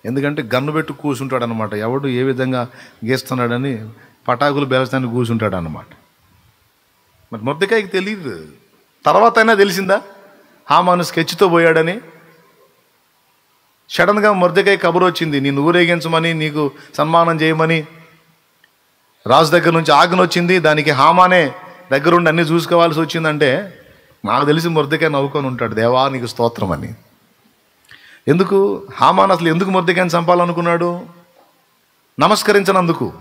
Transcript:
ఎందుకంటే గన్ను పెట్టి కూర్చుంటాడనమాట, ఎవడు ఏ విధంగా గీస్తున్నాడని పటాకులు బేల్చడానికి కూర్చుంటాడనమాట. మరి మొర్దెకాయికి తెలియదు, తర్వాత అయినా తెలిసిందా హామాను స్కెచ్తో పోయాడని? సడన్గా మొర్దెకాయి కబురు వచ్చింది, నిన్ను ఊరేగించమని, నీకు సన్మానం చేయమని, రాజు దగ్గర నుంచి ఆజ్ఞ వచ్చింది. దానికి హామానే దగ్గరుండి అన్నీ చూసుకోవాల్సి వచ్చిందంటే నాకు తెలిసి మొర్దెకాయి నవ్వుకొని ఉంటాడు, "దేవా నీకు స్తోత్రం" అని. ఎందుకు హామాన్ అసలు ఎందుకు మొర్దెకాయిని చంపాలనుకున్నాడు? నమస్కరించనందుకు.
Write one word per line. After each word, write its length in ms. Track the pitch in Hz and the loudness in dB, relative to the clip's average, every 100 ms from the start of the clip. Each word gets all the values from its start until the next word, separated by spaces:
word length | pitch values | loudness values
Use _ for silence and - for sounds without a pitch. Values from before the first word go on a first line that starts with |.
| 107 | -4
ఎందుకంటే 360 | 135 143 151 117 123 | -4 -4 -6 -4 -4
గన్ను 160 | 143 | -2
పెట్టి 220 | 156 151 | -4 -6
కూర్చుంటాడనమాట, 800 | 143 147 127 135 127 117 113 107 | -8 -6 -6 -4 -4 -4 -6 -6
ఎవడు 340 | 104 113 131 139 | -6 -4 -4 -4
ఏ 160 | 123 | -2
విధంగా 440 | 131 127 131 127 113 - - _ 113 | -2 -2 -4 -4 -6 -12 -20 _ -4
గీస్తున్నాడని 840 | 127 - 127 120 123 139 117 110 113 - _ - | -4 -4 -4 -2 -2 -4 -8 -12 -20 -20 _ -6
పటాకులు 380 | 120 143 143 139 | -2 0 -2 -2
బేల్చడానికి 460 | 131 127 135 127 | -2 -2 -4 -4
కూర్చుంటాడనమాట. 760 | 120 117 117 107 95 80 73 - - _ _ _ _ _ _ _ _ _ _ _ _ _ | -4 -2 -2 -2 -4 -8 -12 -16 -20 _ _ _ _ _ _ _ _ _ _ _ _ _
మరి 80 | 113 | -8
మొర్దెకాయికి 460 | 120 147 196 226 190 | -8 -4 0 -2 -2
తెలియదు, 600 | 185 190 214 147 85 78 - _ _ _ _ 151 | -6 -6 -8 -10 -12 -16 -20 _ _ _ _ 2
తర్వాత 320 | 175 226 226 | 4 4 4
అయినా 160 | 220 | 2
తెలిసిందా 480 | 208 202 180 185 202 - - - _ _ _ - | 4 2 0 -2 -2 -4 -20 -20 _ _ _ 0
హామాను 340 | 151 180 175 | 2 2 0
స్కెచ్తో 460 | 165 - 160 170 190 | -2 -4 -4 0 2
పోయాడని? 520 | 170 165 160 165 208 - - _ _ _ _ _ _ _ _ _ _ _ _ _ _ _ _ _ | 4 4 2 0 -6 -14 -20 _ _ _ _ _ _ _ _ _ _ _ _ _ _ _ _ _
సడన్గా 420 | - 180 208 208 | -2 0 2 2
మొర్దెకాయి 460 | 196 175 170 196 196 | 2 2 2 2 2
కబురు 280 | 180 180 180 | 0 2 0
వచ్చింది, 360 | 170 160 143 | 0 -4 -2
నిన్ను 200 | 139 139 | -2 0
ఊరేగించమని, 720 | 151 175 170 170 160 165 165 | 2 2 2 0 -2 -2 -2
నీకు 380 | 160 156 147 143 - - - | -2 -4 -2 -4 -6 -12 -4
సన్మానం 440 | 151 165 165 160 | 2 2 2 2
చేయమని, 440 | 160 160 160 165 151 - - _ _ _ _ _ _ _ _ _ _ _ 104 | 0 0 0 -2 -4 -18 -20 _ _ _ _ _ _ _ _ _ _ _ 2
రాజు 240 | 135 156 | 4 4
దగ్గర 180 | 170 160 | 4 2
నుంచి 220 | 165 160 | 0 4
ఆజ్ఞ 300 | 147 170 185 | 4 4 2
వచ్చింది. 380 | 180 175 175 185 | 2 0 0 2
దానికి 320 | 156 151 151 | 2 2 0
హామానే 600 | 139 147 175 180 180 147 - - - - | 4 4 6 4 4 2 -4 -20 -20 -4
దగ్గరుండి 380 | 135 156 175 170 | 0 2 2 2
అన్నీ 140 | 165 | 0
చూసుకోవాల్సి 560 | 160 170 160 175 170 156 | 0 -2 0 2 2 0
వచ్చిందంటే 760 | 156 170 160 151 147 143 196 - - _ _ _ 101 | -4 -2 -2 0 0 0 -6 -16 -20 _ _ _ -2
నాకు 200 | 123 143 | 0 2
తెలిసి 240 | 156 170 | 0 0
మొర్దెకాయి 440 | 156 139 156 160 | -2 -2 0 0
నవ్వుకొని 340 | 143 139 147 135 | 0 -2 -4 -4
ఉంటాడు, 280 | 127 117 110 | -4 -6 0
"దేవా 340 | 117 127 139 | 0 2 0
నీకు 160 | 131 117 | -4 -8
స్తోత్రం" 460 | - 117 117 98 | -2 -4 -2 -6
అని. 220 | 76 113 110 _ _ _ _ _ _ _ _ _ - - - - | -6 -8 -16 _ _ _ _ _ _ _ _ _ -20 -20 -10 -2
ఎందుకు 600 | 160 185 196 202 196 - - | 0 2 2 0 -2 -10 0
హామాన్ 360 | 131 180 196 | 2 4 2
అసలు 180 | 175 165 | 2 0
ఎందుకు 200 | 170 185 | 0 0
మొర్దెకాయిని 420 | 190 180 180 185 | 0 0 0 0
చంపాలనుకున్నాడు? 960 | 170 170 175 175 170 170 170 175 175 - - _ _ _ _ _ _ _ _ _ - | -2 0 2 0 -2 -2 0 -2 -6 -12 -20 _ _ _ _ _ _ _ _ _ -2
నమస్కరించనందుకు. 920 | 165 208 - 202 190 190 170 151 110 - | 2 2 2 2 4 0 0 -2 -4 -8